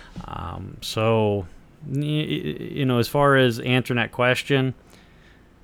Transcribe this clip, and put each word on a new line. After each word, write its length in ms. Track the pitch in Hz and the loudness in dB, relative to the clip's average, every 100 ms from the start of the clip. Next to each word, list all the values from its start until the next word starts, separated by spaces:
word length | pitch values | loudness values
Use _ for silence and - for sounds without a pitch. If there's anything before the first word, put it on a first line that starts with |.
| - - - | -18 -16 -12
Um, 500 | - 85 90 95 - | -10 -10 -10 -12 -12
so, 640 | - - 110 113 107 101 87 - - - 147 | -8 -2 2 2 2 0 -4 -12 -20 -18 -8
y-, 140 | 135 | -4
y-, 560 | 147 151 156 151 151 - | -2 -2 -2 -4 -4 -8
you 240 | - - | -8 -2
know, 140 | 135 123 | 0 2
as 100 | 117 | 2
far 280 | 147 143 135 | 2 4 6
as 220 | 127 117 | 4 2
answering 380 | 127 127 - 123 | 0 0 0 -2
that 160 | 110 | -2
question, 640 | - 123 127 - 139 131 - - - - - - - - - | 0 0 0 0 0 0 -4 -14 -20 -20 -20 -20 -20 -20 -20